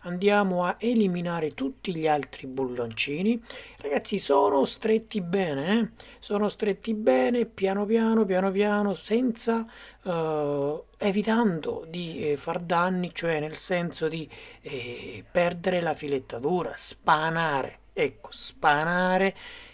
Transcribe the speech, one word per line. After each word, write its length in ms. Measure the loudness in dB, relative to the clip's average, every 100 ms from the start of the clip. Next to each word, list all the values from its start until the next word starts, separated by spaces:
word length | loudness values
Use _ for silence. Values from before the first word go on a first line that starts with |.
Andiamo 600 | -6 0 2 4 2 2 0
a 120 | 0
eliminare 720 | 0 2 2 0 -2 -2 -4
tutti 420 | -4 -8 -6 -8 -2
gli 120 | 0
altri 400 | 0 -2 -10 -10
bulloncini. 920 | -4 -4 -4 -6 -4 -4 0 0 0 -4 -18 -18 -12
Ragazzi, 400 | -4 -2 -2 -4
sono 480 | 2 4 4 4 2
stretti 560 | 0 0 0 0 -6
bene, 580 | -2 0 0 0 2 2
eh? 100 | 0 -6 -20 -20
Sono 300 | -4 0 0
stretti 460 | 0 -2 -2 -2 0
bene, 500 | 4 4 4 2 -2
piano 400 | 0 0 0 2
piano, 400 | 2 4 4 4
piano 240 | 2 2
piano, 460 | 2 2 2 2 -2
senza, 680 | 0 0 0 -2 -2 -2 -2 -14 -20 -12
eh, 800 | -4 -2 0 0 0 0 -2 -4 -10 _
evitando 880 | 0 0 2 2 2 0 -4 -6 -8
di, 440 | -10 -8 -4 -2
eh, 60 | -2
far 240 | -2 -6
danni, 520 | 0 2 2 0 -2
cioè 260 | -4 -2 -2
nel 180 | -4 -8
senso 500 | -2 -2 -2 -2 -4
di, 200 | -4 -10 -14 -20 -20
eh, 600 | -12 -10 -10 -12 -12 -14 -2
perdere 520 | 2 2 0 0 0
la 120 | 0
filettatura, 800 | -2 -2 -4 -4 -4 0 0 -2 -4
spanare, 1040 | -6 -2 4 4 4 0 0 0 -2 -8 -14
ecco, 360 | -2 -2 -2 -16
spanare, 1040 | -10 -10 0 4 4 2 2 2 4 2 0 -16 -18 -20